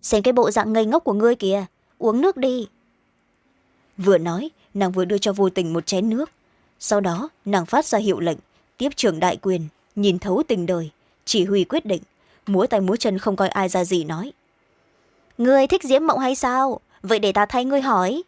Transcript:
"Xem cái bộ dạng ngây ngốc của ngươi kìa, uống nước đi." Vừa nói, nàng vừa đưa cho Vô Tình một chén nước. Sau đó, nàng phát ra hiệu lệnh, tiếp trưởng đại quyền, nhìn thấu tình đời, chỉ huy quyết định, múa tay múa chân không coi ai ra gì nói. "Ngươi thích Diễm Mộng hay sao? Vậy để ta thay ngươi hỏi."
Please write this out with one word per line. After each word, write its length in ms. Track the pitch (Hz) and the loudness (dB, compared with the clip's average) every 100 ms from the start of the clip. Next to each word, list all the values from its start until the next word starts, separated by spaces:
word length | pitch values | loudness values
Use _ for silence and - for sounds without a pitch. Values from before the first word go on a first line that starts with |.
"Xem 220 | - 214 | 2 2
cái 100 | 202 | 4
bộ 180 | 247 233 | 4 2
dạng 220 | 208 220 | 2 0
ngây 120 | 220 220 | 0 2
ngốc 180 | 302 | 0
của 100 | - | 0
ngươi 220 | 202 226 240 | 2 2 2
kìa, 300 | 196 196 190 _ _ _ | 0 -2 -4 _ _ _
uống 240 | 226 226 | -2 2
nước 160 | 339 370 | 0 0
đi." 300 | 262 254 226 _ _ _ _ _ _ _ _ _ _ _ _ - | -2 -2 -6 _ _ _ _ _ _ _ _ _ _ _ _ -4
Vừa 200 | 190 185 | 2 2
nói, 320 | 165 170 302 _ _ | 2 -4 -6 _ _
nàng 180 | 196 190 | -2 -2
vừa 140 | 185 180 | 0 -2
đưa 120 | 202 | 0
cho 160 | 214 | -2
Vô 160 | 196 190 | 0 0
Tình 240 | 185 170 | 0 -4
một 120 | 170 165 | -4 -4
chén 240 | 190 220 | -2 -2
nước. 200 | 220 302 _ _ _ _ _ | -2 -6 _ _ _ _ _
Sau 220 | - 208 | -2 0
đó, 280 | 190 170 294 _ - | 0 -4 -8 _ -4
nàng 200 | 196 165 | -2 0
phát 200 | 254 311 | -2 0
ra 140 | 220 | 0
hiệu 200 | 214 180 | 0 0
lệnh, 180 | 170 156 _ _ _ _ | -2 -4 _ _ _ _
tiếp 120 | 269 - | -6 0
trưởng 240 | 226 160 | -2 0
đại 180 | 180 - | -2 -2
quyền, 300 | 196 180 156 _ _ - | -2 -2 -4 _ _ -2
nhìn 240 | 202 180 | 0 0
thấu 240 | 202 185 320 | 0 -2 0
tình 180 | 214 170 | -2 -2
đời, 260 | 180 156 _ _ _ - | -4 -4 _ _ _ -4
chỉ 200 | 220 185 | 0 2
huy 180 | 208 | 2
quyết 220 | 180 311 214 | 0 -2 -2
định, 160 | 175 - _ _ _ - | -6 -8 _ _ _ -2
múa 220 | 196 - | 0 2
tay 140 | 214 | 2
múa 140 | 190 226 | 0 0
chân 220 | 233 190 | 0 -2
không 180 | 214 196 | -2 0
coi 140 | 190 | -2
ai 200 | 202 190 | 0 -2
ra 160 | 185 175 | 0 0
gì 180 | 180 | -2
nói. 300 | 156 160 240 - _ _ _ _ _ _ _ _ _ - | -2 -8 -10 -14 _ _ _ _ _ _ _ _ _ -2
"Ngươi 300 | 240 269 269 | 2 4 4
thích 160 | 359 | 0
Diễm 240 | 269 262 302 | 2 2 2
Mộng 120 | - | 0
hay 160 | 262 262 | 0 0
sao? 440 | 254 254 269 233 _ _ | 0 0 0 -4 _ _
Vậy 180 | 190 220 | -2 0
để 120 | 208 | 2
ta 140 | 190 202 | 2 0
thay 200 | 247 254 | 0 0
ngươi 160 | 277 | 0
hỏi." 420 | 269 214 185 277 | 2 0 0 -2